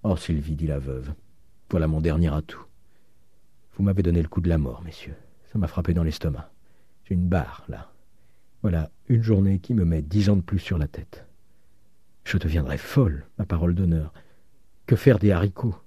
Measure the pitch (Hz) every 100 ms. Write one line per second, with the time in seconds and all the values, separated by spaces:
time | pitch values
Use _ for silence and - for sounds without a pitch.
0 | 107 87 - 80 73 76 78 71 67 65
1 | 67 76 - - - - - 92 78 78
2 | 80 78 85 73 - - - - - -
3 | - - - - - - - - 101 95
4 | 82 85 80 - 87 82 67 60 82 -
5 | - 73 - - - 110 87 - 87 85
6 | 82 78 82 65 - - - - - -
7 | - 92 90 90 69 - - 55 - -
8 | - - - - - - 104 85 78 -
9 | - 120 110 101 98 98 - 120 85 82
10 | 73 98 101 101 85 92 - 87 73 -
11 | - - - - - - - - - -
12 | - - - 92 80 82 65 69 - -
13 | 113 71 - - 95 85 87 87 95 82
14 | 76 - - - - - - - - 113
15 | - 104 104 90 101 - 120 90